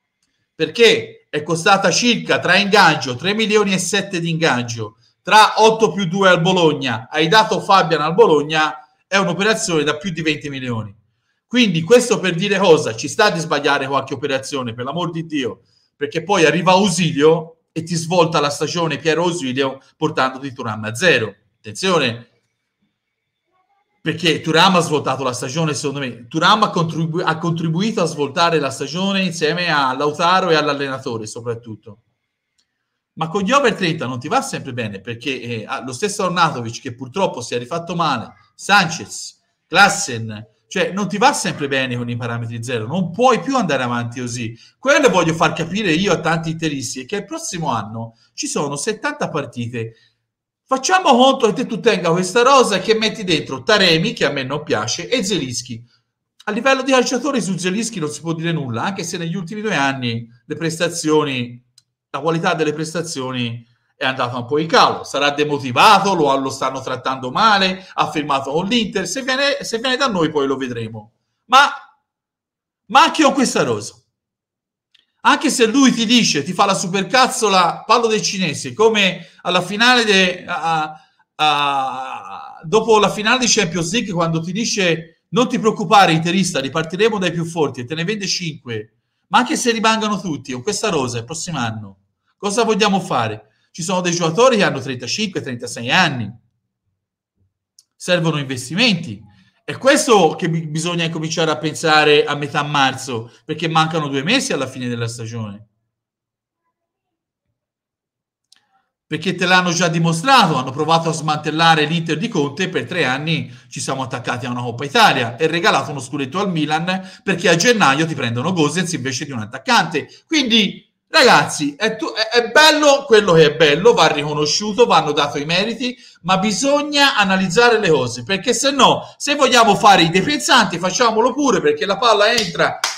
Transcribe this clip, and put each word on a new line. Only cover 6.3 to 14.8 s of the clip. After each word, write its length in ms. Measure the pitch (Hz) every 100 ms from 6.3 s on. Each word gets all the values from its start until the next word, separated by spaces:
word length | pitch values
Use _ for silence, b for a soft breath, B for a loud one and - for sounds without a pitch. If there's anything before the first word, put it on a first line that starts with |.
| 175
Bologna, 680 | 175 185 160 139 135 110 -
hai 160 | 151 160
dato 320 | 220 220 180
Fabian 420 | - 190 165 156
al 120 | 151
Bologna, 840 | 180 214 151 143 160 151 - - _ -
è 120 | 196
un'operazione 680 | 175 170 202 220 - 160
da 140 | 147 147
più 120 | 196
di 120 | 165
venti 280 | 156 151 147
milioni. 460 | 135 127 113 101 - _ _ _ _ _
Quindi 380 | 247 220 165
questo 360 | 160 240 240 202
per 140 | 185
dire 240 | 170 202 190
cosa? 380 | 196 156 117 110
Ci 140 | 147
sta 200 | - 214
di 100 | 170
sbagliare 480 | 160 147 143 143 135
qualche 260 | 139 -
operazione, 600 | 139 143 135 131 139 120
per 120 | 117